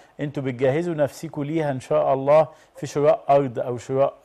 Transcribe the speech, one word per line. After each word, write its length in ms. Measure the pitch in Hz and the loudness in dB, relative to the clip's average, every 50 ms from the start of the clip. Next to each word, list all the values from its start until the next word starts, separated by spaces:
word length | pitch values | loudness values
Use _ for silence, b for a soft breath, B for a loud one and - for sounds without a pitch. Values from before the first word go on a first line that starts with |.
| b b b b | b b b b
انتوا 240 | 147 147 - 143 131 | -10 -8 -6 -6 -6
بتجهزوا 520 | 135 123 120 135 131 139 160 175 175 165 | -6 -4 0 0 2 2 0 -2 -4 -2
نفسكوا 480 | 151 143 127 - - - 151 - 151 139 | -2 -2 -2 -4 -8 -14 -12 -8 -8 -6
ليها 260 | 143 160 165 151 143 | -4 -4 -2 -2 -2
إن 80 | 131 127 | -4 -6
شاء 340 | - - 151 151 147 143 139 | -4 -2 0 0 2 0 0
الله 340 | 135 135 139 151 156 156 151 b b b b b | 0 2 4 4 4 4 2 b b b b b
في 120 | - 151 | -12 -10
شراء 360 | 139 - 151 143 151 160 - - - | -6 -2 0 2 2 2 2 2 2
أرض 300 | 143 143 143 127 117 127 | 4 4 4 0 -4 -6
أو 180 | 123 127 123 | -6 -6 -6
شراء، 360 | 117 - - 135 135 139 135 - - _ | -8 -6 -4 0 0 0 0 -2 -6 _